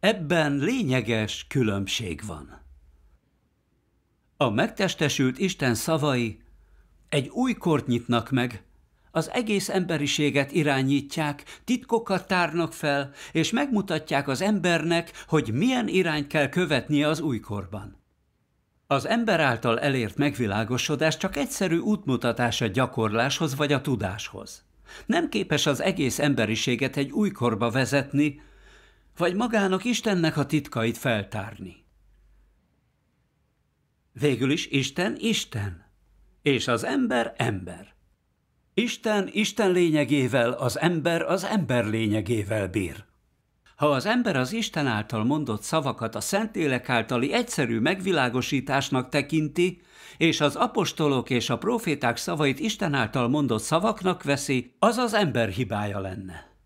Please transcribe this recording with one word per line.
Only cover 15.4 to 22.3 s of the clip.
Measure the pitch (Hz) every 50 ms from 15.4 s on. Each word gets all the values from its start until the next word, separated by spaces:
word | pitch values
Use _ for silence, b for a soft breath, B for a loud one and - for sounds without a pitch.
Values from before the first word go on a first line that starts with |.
| 135 110 107
milyen | 127 180 247 262 254 233 202
irányt | - 185 185 170 156 151 143
kell | 143 - 156 143 135
követnie | 135 180 185 156 151 131 113 - 151 143 147 151
az | 160 156
újkorban. | 170 156 127 107 - - 107 101 98 90 92 104 101 101 - - _ _ _ _ _ _ _ _ _ _ _ _ _ _ _ _ _
Az | _ 139 135 -
ember | 147 208 226 233 220 196 160
által | 156 139 123 110 - 123 113 117
elért | - 143 135 127 117 104 -
megvilágosodás | - 143 147 - - 123 104 98 104 113 104 123 123 - - 151 131 156 160 156
csak | - - 185 -
egyszerű | - 285 - - - 202 180 160 170
útmutatás | - - 214 202 - - 131 117 - 123